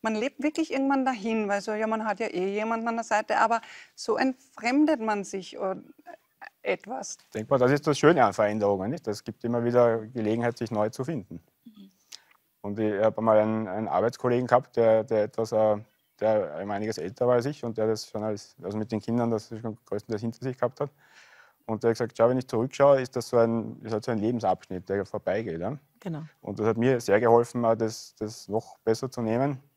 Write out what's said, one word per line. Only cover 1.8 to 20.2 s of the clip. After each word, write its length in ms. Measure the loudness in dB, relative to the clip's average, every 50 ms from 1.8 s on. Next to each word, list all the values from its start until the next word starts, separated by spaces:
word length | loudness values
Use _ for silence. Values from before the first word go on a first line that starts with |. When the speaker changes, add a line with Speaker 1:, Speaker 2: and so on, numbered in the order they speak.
| -2
Speaker 1:
man 180 | -2 -2 -2 -2
hat 140 | -4 -4 -4
ja 80 | -4 -4
eh 240 | -2 -2 -4 -2 -2
jemanden 340 | -4 -2 -2 -4 -4 -4 -4
an 80 | -4
der 80 | -4 -2
Seite, 340 | 0 0 0 0 0 0 0
aber 220 | 2 2 2 -2 -2 -8 -20 -20 -20 _ _
so 220 | -10 -4 -2 0
entfremdet 840 | 0 0 0 -2 _ _ _ _ -6 -2 2 4 4 4 4 2 0
man 240 | 0 -2 -2 -4 -4
sich 320 | -8 -10 -10 -10 -10 -8 -6
und 360 | -4 -4 -4 -6 -10 -20 -20 _ _ -20 -20 _ _ _ _ _ -20 -20 _ _ -4
etwas. 500 | -4 -4 -4 -6 -12 -10 -10 -10 -12 -14 _ _
Speaker 2:
Ich 60 | _
denke 200 | -8 -8 -2 0
mal, 80 | 2 4
das 120 | 4 4
ist 160 | 4 2 2
das 120 | 0 0 4
Schöne 260 | 6 6 6 6 4
an 80 | 4
Veränderungen, 580 | 4 2 0 2 2 2 2 2 2 2 0 -4
nicht? 160 | -6 -6 _
Das 180 | -8 -8 -6 _
gibt 200 | -12 -12 _ -4
immer 200 | -2 -2 0 0
wieder 420 | 4 4 6 6 6 4 0 -4
Gelegenheit, 520 | -8 -8 -4 -2 0 0 0 0 -2 -2 -4
sich 120 | -6 -4
neu 180 | 0 0 -2 -2
zu 140 | -2 -6 -6
finden. 360 | -6 -6 -8 -8 _ -16 -18 _ _ _ _ _
Speaker 1:
Mhm. 260 | -20 _ -20 -20 -20 _ _ _ _ -20 -20 _ _ _ _ _ _ _ _
Speaker 2:
Und 160 | -10 -8 -4 0
ich 240 | 0 0 2 2
habe 160 | 2 2 2 2
einmal 200 | 2 4 6 6
einen, 300 | 4 4 0 -2 -4 -4
einen 200 | -4 -6 -4 -2
Arbeitskollegen 580 | 0 0 0 0 -2 -2 -2 0 0 0 2
gehabt, 300 | 4 2 2 2 _ _
der, 280 | 2 4 6 4 4 2
der 200 | 2 0 0 0
etwas, 280 | 0 -2 -4 -4 0
äh, 240 | 2 2 4 4 2 0 -4 _ _ _ _ _ _ _
der 380 | 0 2 2 2 0 -2 -6 -8
um 80 | -6 -6
einiges 280 | -6 -4 -4 -6 -6 -6
älter 280 | -8 -10 -4 0 2
war 80 | 4 4
als 120 | 2 2
ich 160 | -2 -6 -6
und 160 | -8 -8 -2 -2
der 80 | 0
das 220 | 0 0 -2 -6 -10
schon 140 | -8 -6 -4
als, 320 | -4 -6 -6 -10 -18 _ -12
also 140 | -10 -6 -6
mit 140 | -6 -4 -4
den 100 | -6 -6
Kindern 300 | -4 -2 0 0 0 0
das 180 | 0 -4 -4 -8
schon 280 | -14 -10 -10 -10 -12 _ _
größtenteils 360 | _ -8 -8 -6 -6 -8 -6